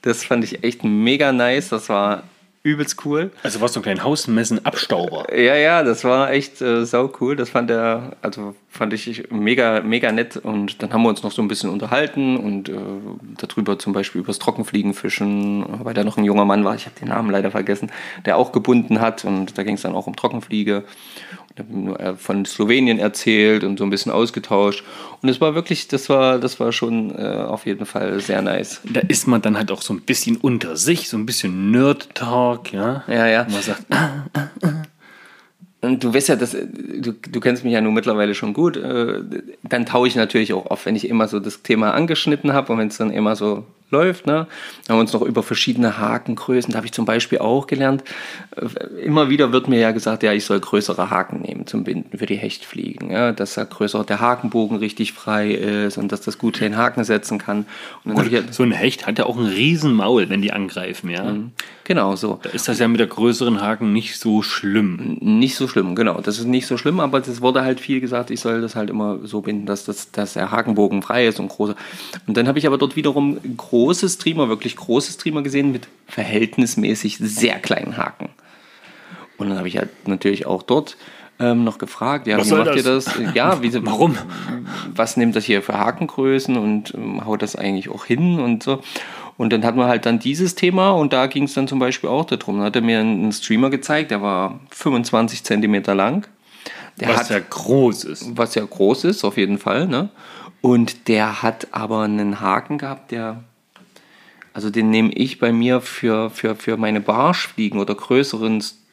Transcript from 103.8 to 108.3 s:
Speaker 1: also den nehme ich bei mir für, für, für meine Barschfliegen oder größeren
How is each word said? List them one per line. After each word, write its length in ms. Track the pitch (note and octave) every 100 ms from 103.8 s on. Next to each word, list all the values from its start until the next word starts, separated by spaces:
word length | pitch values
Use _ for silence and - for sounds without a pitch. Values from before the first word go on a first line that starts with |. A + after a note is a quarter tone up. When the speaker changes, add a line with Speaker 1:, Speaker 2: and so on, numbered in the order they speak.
| _ - _ _ - _ -
Speaker 1:
also 160 | - G#2+
den 180 | A2 A2
nehme 240 | A2 A2
ich 260 | - C3 -
bei 140 | A#2
mir 300 | A#2 A#2+ B2
für, 480 | A#2+ - A#2+ A2 A2
für, 260 | - A2+ G#2+
für 220 | - A2
meine 240 | A2 G#2+
Barschfliegen 760 | G#2 A2 D3 F3+ - - G#2+ G#2
oder 160 | G2
größeren 720 | G2+ - B2+ C3+